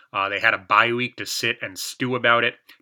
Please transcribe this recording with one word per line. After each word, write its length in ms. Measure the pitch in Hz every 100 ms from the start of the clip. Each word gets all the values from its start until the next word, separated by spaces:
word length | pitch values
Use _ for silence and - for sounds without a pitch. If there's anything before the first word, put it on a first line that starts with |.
| _
Uh, 160 | 104 98
they 120 | 98
had 140 | 113
a 40 | 104
bye 340 | 95 104 117
week 220 | 120 123 -
to 80 |
sit 340 | 101 - 117 117
and 160 | 113 92
stew 380 | - - 127 123
about 260 | 120 117
it. 140 | 117 - _ -